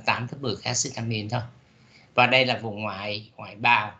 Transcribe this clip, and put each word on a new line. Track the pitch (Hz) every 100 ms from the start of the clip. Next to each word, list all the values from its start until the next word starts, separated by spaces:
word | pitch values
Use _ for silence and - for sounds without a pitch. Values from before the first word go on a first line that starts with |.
| -
tám | 110 123
tới | 135
mười | 131 95
cái | 120
acid | 120 135 110
amin | 113 110 104
thôi. | 120 113 - _ _ _ _ _
Và | - 120
đây | 131 127
là | 113
vùng | 113 101
ngoại, | 107 95 104 104 104 -
ngoại | 104 101
bao, | 120 117 107